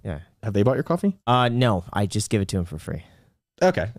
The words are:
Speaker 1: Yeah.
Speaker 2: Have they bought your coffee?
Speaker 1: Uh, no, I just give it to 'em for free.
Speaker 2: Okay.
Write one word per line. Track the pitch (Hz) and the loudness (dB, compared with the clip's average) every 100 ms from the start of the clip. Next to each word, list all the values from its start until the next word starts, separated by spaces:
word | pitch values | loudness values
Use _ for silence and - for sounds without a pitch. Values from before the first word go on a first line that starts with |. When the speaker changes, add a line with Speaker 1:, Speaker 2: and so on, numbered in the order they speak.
Speaker 1:
Yeah. | 98 76 - _ | -10 -10 -12 _
Speaker 2:
Have | 110 | -2
they | 98 | 2
bought | 226 131 | 2 2
your | |
coffee? | 156 170 202 190 - | -2 0 -2 -2 0
Speaker 1:
Uh, | 123 123 | 2 2
no, | 120 123 92 87 | 2 2 2 -2
I | 101 101 | -4 -2
just | 107 - | -2 0
give | 107 | 0
it | 95 | 0
to | 95 | -2
'em | 85 | -4
for | 76 | -8
free. | - 80 - _ _ _ _ _ | -8 -10 -12 _ _ _ _ _
Speaker 2:
Okay. | 180 180 101 | 2 2 -4